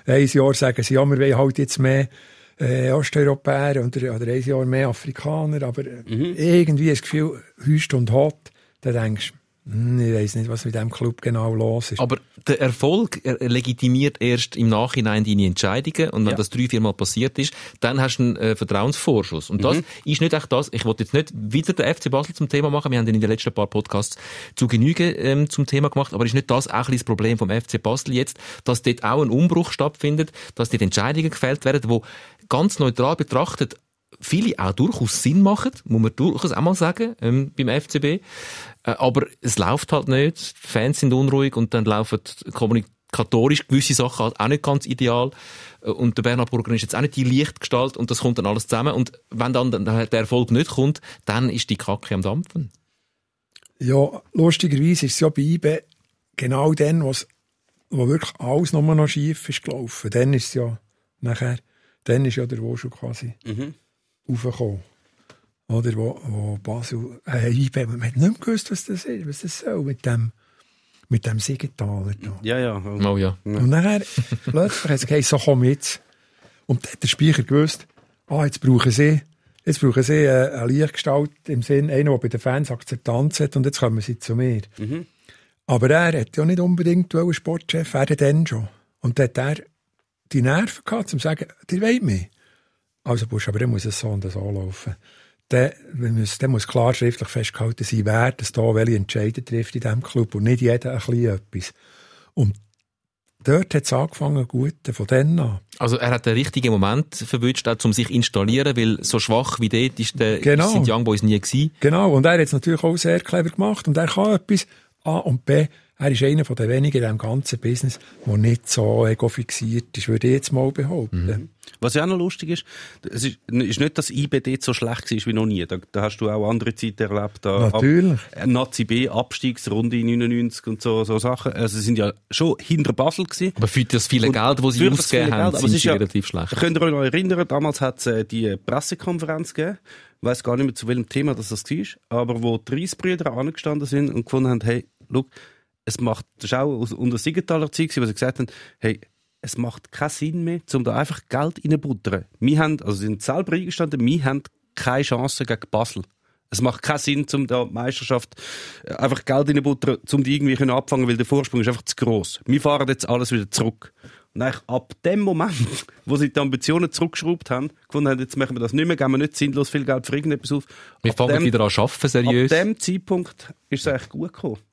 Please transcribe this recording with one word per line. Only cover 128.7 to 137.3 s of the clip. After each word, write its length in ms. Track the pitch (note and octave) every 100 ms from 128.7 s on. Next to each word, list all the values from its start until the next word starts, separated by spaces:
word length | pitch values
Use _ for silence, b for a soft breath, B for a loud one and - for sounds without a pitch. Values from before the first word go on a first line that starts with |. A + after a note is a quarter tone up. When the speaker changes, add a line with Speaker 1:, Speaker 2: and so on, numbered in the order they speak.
| -
Speaker 2:
B, 260 | A2 A#2 B2+
Abstiegsrunde 920 | A2 B2 - C3 A#2 - G#2 A#2 A#2
in 80 | A#2
neunundneunzig 580 | A#2+ A#2+ A#2+ A#2+ - -
und 160 | G#2+
so, 220 | A#2+ A2
so 160 | A2 A2
Sachen. 340 | A#2+ B2 -
Also 240 | - A2+ G#2+
sie 60 |
sind 160 | A2 A2
ja 140 | G#2 - -
schon 240 | - E3 -
hinter 340 | - E3 C#3+
Basel 320 | B2+ C#3+ - F#3
gewesen. 280 | - F#3 -
Speaker 3:
Aber 120 | A2
für 180 | C3 A#2
das 220 | A#2+ -
viele 200 | B2+ A2
Speaker 2:
Und 60 |
Speaker 3:
Geld, 300 | A2 A#2 C3
das 100 | C3
sie 60 | B2
Speaker 2:
für 100 | E3+
das 100 | C3+
Speaker 3:
ausgegeben 260 | - B2 A#2+
Speaker 2:
viele 100 | A2
Speaker 3:
haben, 140 | -
Speaker 2:
Geld, 40 | -
aber 40 |
Speaker 3:
sind 100 | B2+
Speaker 2:
es 60 | G#2+
ist 60 |
Speaker 3:
sie 40 | E3
Speaker 2:
ja, 60 |
Speaker 3:
relativ 320 | A2 G2 G#2 -
schlecht. 300 | F2 E2 -
Speaker 2:
könnt 220 | E3+ D#3+
ihr 40 |
euch 100 | E3
noch 120 | D3
erinnern, 440 | C3+ D#3 F#3+